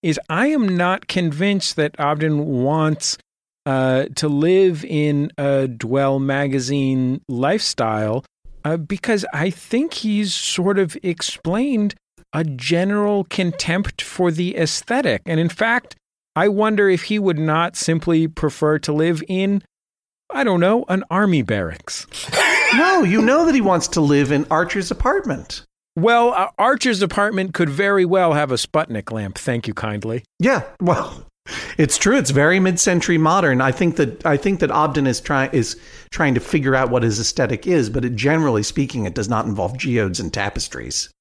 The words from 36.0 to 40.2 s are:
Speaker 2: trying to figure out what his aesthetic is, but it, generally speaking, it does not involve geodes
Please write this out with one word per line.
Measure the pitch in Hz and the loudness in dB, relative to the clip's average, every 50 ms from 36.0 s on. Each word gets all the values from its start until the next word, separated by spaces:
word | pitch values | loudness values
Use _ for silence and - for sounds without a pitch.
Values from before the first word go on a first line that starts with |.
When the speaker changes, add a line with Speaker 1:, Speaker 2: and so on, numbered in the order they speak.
| - - | -20 -14
Speaker 2:
trying | - - 165 143 127 | -4 0 0 2 2
to | 117 | 0
figure | - - - 170 135 131 131 | 0 0 -2 0 2 2 2
out | 131 131 120 | 2 2 2
what | 120 127 113 | 0 2 2
his | 117 104 104 | 2 0 0
aesthetic | 113 - - - 135 104 120 104 - | -4 -4 -2 -2 -2 -2 -2 -4 -2
is, | - 180 160 120 107 | 0 2 2 0 0
but | 110 135 120 | -2 -4 -4
it, | 123 123 | -4 -4
generally | 107 117 139 151 160 160 143 120 104 107 | 0 0 0 2 2 2 2 2 0 -2
speaking, | - - - 139 135 - 123 107 | -2 -2 -4 -4 -4 -4 -6 -6
it | 92 85 | -4 -4
does | 127 107 98 | -4 -4 -2
not | 120 107 110 | -2 -2 -2
involve | - 101 101 92 92 120 127 | -2 -2 -2 -4 -4 -4 -6
geodes | - 147 120 120 107 95 90 - | -4 -2 0 0 0 0 -2 -4